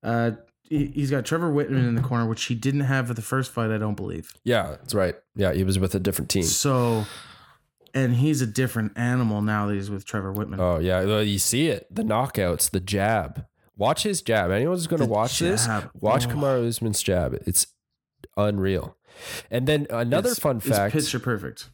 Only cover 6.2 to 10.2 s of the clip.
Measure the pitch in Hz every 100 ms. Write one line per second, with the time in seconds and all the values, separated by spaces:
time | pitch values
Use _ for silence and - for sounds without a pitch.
6.2 | 73 98 82 - 143 131 120 113 107 -
7.2 | - - - - _ _ - 131 131 120
8.2 | 147 143 123 110 127 120 107 - 120 123
9.2 | 120 107 107 107 104 101 98 101 - 107